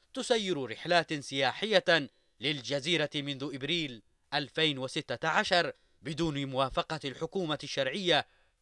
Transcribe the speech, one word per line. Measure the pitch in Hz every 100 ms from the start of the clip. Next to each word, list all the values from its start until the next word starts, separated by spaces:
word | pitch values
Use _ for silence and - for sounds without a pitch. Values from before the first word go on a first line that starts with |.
| _
تسير | - 240 233 196 160 123
رحلات | 110 160 175 160
سياحية | 151 135 135 131 - 220 196 170 165 135 _ _ -
للجزيرة | 135 147 113 143 135 170 147
منذ | 151 143 139 143
إبريل | 269 139 175 151 117 - _ -
ألفين | 143 143 - 156 135
وستة | 127 - - 123 160
عشر | 170 214 180 165 - _ _
بدون | - 151 165 143 139
موافقة | 127 135 175 165 156
الحكومة | 143 123 160 196 170 151
الشرعية، | 143 - 131 160 180 151 - _ _ _